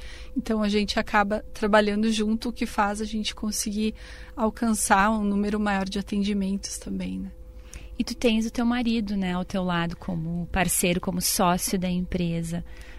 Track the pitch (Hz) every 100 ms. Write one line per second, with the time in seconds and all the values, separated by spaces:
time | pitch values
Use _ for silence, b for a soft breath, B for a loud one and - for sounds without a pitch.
0 | B B B - - 220 208 208 202 -
1 | 214 214 202 214 - - 214 214 208 208
2 | 220 220 208 220 240 226 226 - 202 208
3 | 220 214 208 - 214 208 - 208 214 214
4 | B B B - 220 220 233 214 - 202
5 | 202 220 208 202 208 214 208 196 190 196
6 | 196 202 202 202 190 196 - - - 190
7 | 185 190 190 - - B B B B -
8 | 240 233 247 220 226 - 233 240 233 226
9 | 202 202 185 180 180 196 180 175 170 175
10 | - 170 160 175 170 190 180 - 185 180
11 | - 180 - - 185 185 - 196 180 180
12 | 180 185 175 165 165 170 - B B